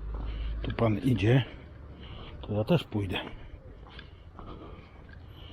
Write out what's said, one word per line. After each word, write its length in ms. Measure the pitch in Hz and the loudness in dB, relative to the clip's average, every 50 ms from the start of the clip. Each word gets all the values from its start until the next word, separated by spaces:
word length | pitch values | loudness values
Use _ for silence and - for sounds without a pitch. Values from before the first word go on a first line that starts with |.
| - - - - - - - - - - - - | -6 -4 -4 -2 -2 -2 -2 -2 -2 -2 -2 -2
Tu 100 | - - | -2 -2
pan 260 | 107 - 113 113 104 101 | 2 4 4 4 4 6
idzie. 480 | - 135 123 92 95 110 127 139 117 - - - - - - - - - - - - - - - - - - - | 6 4 6 6 8 8 8 8 6 4 -4 -14 -14 -14 -14 -14 -14 -14 -14 -12 -12 -12 -10 -10 -10 -12 -10 -10
To 120 | - - 104 | -4 0 2
ja 100 | 104 107 | 2 4
też 200 | - 175 151 - | 6 6 4 4
pójdę. 360 | - - 107 95 87 - - - - - - - - - - - - - - - - - - - - - - - - - - - - - - - - - - - - - - - - - - - - - - - - | 2 0 0 0 2 0 -2 -4 -4 -10 -10 -10 -12 -12 -12 -14 -14 -14 -14 -14 -14 -14 -14 -14 -14 -16 -16 -18 -16 -14 -14 -12 -12 -12 -12 -12 -12 -14 -14 -16 -16 -18 -18 -16 -16 -16 -16 -16 -16 -16 -14 -14 -14